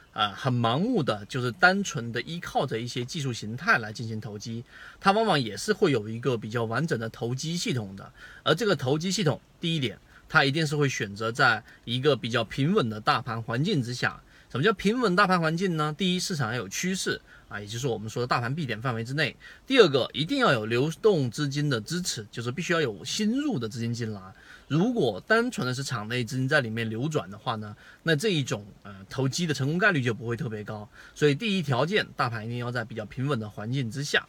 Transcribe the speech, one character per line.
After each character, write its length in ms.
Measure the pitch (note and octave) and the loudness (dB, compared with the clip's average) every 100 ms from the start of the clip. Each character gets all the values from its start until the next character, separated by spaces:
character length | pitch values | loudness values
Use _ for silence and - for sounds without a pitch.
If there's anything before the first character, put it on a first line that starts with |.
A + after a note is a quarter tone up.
| - | -12
呃， 200 | - G#2 | -2 -2
很 180 | F#2+ C3+ | 0 -2
盲 280 | B2 A#2 B2+ | 2 2 2
目 240 | A3 A#3 | 2 2
的， 200 | B2 G#2 G#2 | 0 -2 -4
就 120 | C3 | -4
是 120 | B2 | -4
单 320 | A2 F#3 G3 | 4 4 4
纯 280 | G3 B2 A#2 | 0 -4 -4
的 80 | A#2 | -6
依 160 | - E3+ | -6 -8
靠 260 | - B3 C#3 | -4 -2 -2
着 140 | A2+ | -2
一 80 | A#2+ | -4
些 180 | B2+ B2 | -6 -6
技 160 | E3 | -4
术 100 | C#3 | -4
形 240 | A#2 G#2 B2 | -4 -6 -6
态 220 | F#3 F#3 | 0 0
来 160 | G#2+ | 0
进 140 | G#2+ A2+ | -8 -6
行 120 | A2 | -6
投 200 | G#2+ G#2 | -8 -10
机， 240 | A#2 A2+ A#2 - - - | -8 -10 -10 -18 -20 -2
它 120 | G3 | 2
往 120 | G3+ | 4
往 160 | A3+ D3+ | 4 2
也 160 | A2+ G2+ | 0 -4
是 160 | - | -4
会 200 | G#3 F#3+ | 2 4
有 180 | B2 G#2+ | 2 -2
一 100 | A2+ | -4
个 160 | C3+ A#2 | -2 -2
比 140 | A2 | -2
较 140 | A#2 | -4
完 240 | A2+ A#2 D#3+ | -2 -2 0
整 120 | B2+ | -2
的 80 | A2+ | -4
投 260 | - A#2 C3 | -4 -4 -4
机 200 | D#3 F3 | -4 -4
系 200 | A3 B2 | -2 -2
统 200 | G2+ G2 | -4 -10
的。 160 | - - - - | -16 -20 -20 -4
而 140 | - D#3+ | 2 2
这 100 | G#3+ | 4
个 100 | D#3+ | 0
投 220 | B2+ D#3 | 2 0
机 140 | F#3 | 0
系 120 | F#3 | 2
统， 160 | D#3 A2+ - _ | 2 0 -6 _
第 140 | E3+ E3 | -2 0
一 40 | |
点， 200 | A#2+ F2+ - - - | -2 -4 -16 -20 2
它 160 | D#3+ | 4
一 60 | C#3 | 4
定 160 | C#3+ D3+ | 2 0
是 100 | D3+ | 2
会 140 | C#3 | 2
选 260 | - G#2 G2+ | 0 -6 -2
择 160 | A2+ | -4
在 320 | A#2+ C3 G#2+ - - - | 2 4 4 -4 -16 -6
一 160 | B2 | 0
个 140 | C#3+ B2 | 2 2
比 120 | A#2+ | 2
较 160 | A#2+ | 0
平 300 | A2+ - C#3+ | 0 0 2
稳 160 | G#3 B2 | 2 2
的 100 | G#2+ | 0
大 220 | C3 C3 | 0 0
盘 180 | A#2+ A2+ | 0 -6
环 240 | A2+ A#2 | -2 0
境 200 | E3+ E3+ | 2 0
之 100 | A#2 | 0
下。 260 | B2 A#2+ - - - - | -2 -4 -4 -14 -20 -8
什 80 | A#2+ | 0
么 60 | |
叫 80 | F#3 | 2
平 300 | G#3 F#3+ B3 | 4 2 2
稳 120 | A3+ | 4
大 140 | F3+ G3 | 4 6
盘 140 | F#3 | 4
环 160 | D#3+ E3 | 2 2
境 180 | G3 D#3+ | 0 0
呢？ 180 | D3+ D3+ | 0 0
第 180 | F#3 F3+ | 0 0
一， 40 | |
市 120 | F3 | -2
场 200 | D#3+ A2 | -2 0
要 40 | B2 | -2
有 120 | G2 | -4
趋 260 | - F3+ F#3+ | -4 -2 -2
势 240 | - - - - - | -2 -4 -8 -20 -14
啊， 100 | G#2 | -12
也 80 | G#2 | -8
就 100 | A#2 | -4
是 80 | C3+ | -2
我 120 | G#2+ | -2
们 120 | G#2+ | -4
说 140 | - | -4
的 20 | B2 | 0
大 140 | D3 | 0
盘 160 | A#2 D3+ | 0 -4
闭 100 | C3+ | -4
点 160 | G#2 | -4
范 140 | B2+ A2+ | -4 -4
围 80 | |
之 100 | A#2 | -4
内。 220 | C#3+ C3+ - - - - | -2 -2 -4 -18 -20 2
第 120 | C4 | 6
二 100 | F#3 | 8
个， 200 | C3+ G#2 | 6 0
一 100 | G#2+ | -2
定 140 | E3 C#4 | -2 2
要 160 | A3+ | 4
有 120 | B2 G#2+ | 4 2
流 240 | A#2+ D3+ - | 2 2 2
动 280 | A3 F3+ B2+ | 4 4 2
资 200 | B2+ D3 | 0 -2
金 200 | C#3 D3 | 0 0
的 120 | A#2+ | 0
支 200 | G#2 F3 | -2 -4
持， 240 | F3+ - G#2 | -4 -6 -8
就 100 | - | -8
是 80 | A#2 | -6
必 120 | C#3+ | -6
须 100 | E3+ | 0
要 80 | E3 | 2
有 240 | C3+ G2 | 0 -2
新 380 | C3+ - G#3+ B3+ | -6 0 0 0
入 180 | D4+ F3 | 0 -2
的 80 | A2+ | -4
资 100 | A2+ | -4
金 160 | A#2 | -4
进 200 | A#2 A2 | -2 -4
来。 80 | G#2 F#2 - - - - | -6 -12 -20 -20 -20 -2
如 240 | D3 A3 | 2 2
果 260 | A#3 C3 F#2 - | 2 0 0 2
单 240 | A3+ A#3+ | 2 2
纯 160 | - B2+ | -2 -4
的 60 | |
是 100 | B2+ | -4
场 240 | C#3 A#2+ G#2+ | -4 -6 -4
内 160 | B2 | -4
资 140 | A#2 C3 | -2 -2
金 100 | C3 | 2
在 140 | D3+ | 2
里 80 | A#2 | 2
面 200 | A2 A2+ | -2 -2
流 200 | A2 C#3+ | -2 -2
转 200 | D3+ F2+ | -2 -4
的 80 | G2+ | -8
话 180 | C3 A2+ | -6 -6
呢， 200 | G#2+ G#2 - - | -8 -14 -20 -6
那 120 | E3 D3+ | 0 2
这 140 | A3 | 4
一 120 | D#3+ | 2
种， 240 | B2+ G#2+ G#2 - | 0 -4 -6 -16
呃， 120 | G2+ G2 F#2+ | -18 -16 -10
投 180 | - C3+ | -2 0
机 180 | B2+ E3+ | 0 -2
的 80 | |
成 140 | C#3+ C3+ | 0 0
功 100 | E3+ | 4
概 140 | G#3+ | 4
率 100 | D#3+ | 4
就 120 | B2 | 2
不 120 | G#2 A2+ | -2 -4
会 120 | A#2 | -4
特 100 | B2 | -4
别 160 | G#2+ | -6
高。 260 | G#2 G#2+ G#2 - - | -8 -10 -10 -18 -20
所 140 | - D3 | 2 2
以 80 | C#3+ | 4
第 240 | A3+ F#3+ | 2 0
一 20 | |
条 240 | C#3 A#2+ D3+ | 2 2 2
件， 220 | G3+ A2 - | 2 0 -2
大 140 | B2+ | -2
盘 160 | A2+ A2 | -2 -6
一 20 | |
定 120 | A#2+ | -4
要 120 | A#2+ | -4
在 140 | A#2+ A2+ | -4 -4
比 100 | A2 | -8
较 100 | G2+ | -8
平 220 | - C3+ | -4 0
稳 100 | B2+ | 0
的 120 | G#2+ | -2
环 200 | - G#2+ | -8 -4
境 220 | C#3 A#2 | -2 -2
之 100 | A#2+ | -4
下， 240 | D3 - | -2 -2